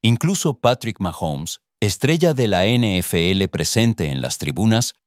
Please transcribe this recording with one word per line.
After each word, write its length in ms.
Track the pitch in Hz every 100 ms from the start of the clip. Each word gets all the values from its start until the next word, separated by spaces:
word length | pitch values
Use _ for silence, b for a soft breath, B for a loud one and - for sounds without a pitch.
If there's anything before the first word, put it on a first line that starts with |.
Incluso 560 | 113 117 165 196 165 127
Patrick 420 | 117 127 113 -
Mahomes, 600 | 90 - 82 71 80 - _ _
estrella 520 | 104 - 127 160 175
de 140 | 135 113
la 180 | 90 98
N 320 | 123 113 90
F 320 | - 90 85
L 180 | 95 95
presente 640 | - 76 117 117 110 76
en 120 | 67
las 180 | 62 -
tribunas 560 | - 67 110 113 127 -